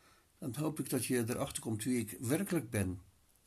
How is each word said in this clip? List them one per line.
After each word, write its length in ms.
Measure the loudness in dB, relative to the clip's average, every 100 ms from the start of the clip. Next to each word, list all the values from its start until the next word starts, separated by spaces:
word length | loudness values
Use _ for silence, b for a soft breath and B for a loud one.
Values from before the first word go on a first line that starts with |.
| b b b -8
dan 160 | -6
hoop 240 | -2 0 0
ik 100 | 0
dat 160 | 0 2
je 180 | 2 2
erachter 340 | 0 -2 -4
komt 220 | -2 -2
wie 140 | 2 2
ik 180 | 0 -2
werkelijk 500 | 0 2 2 0 0
ben. 340 | 0 0 -2 -10 -20 _ _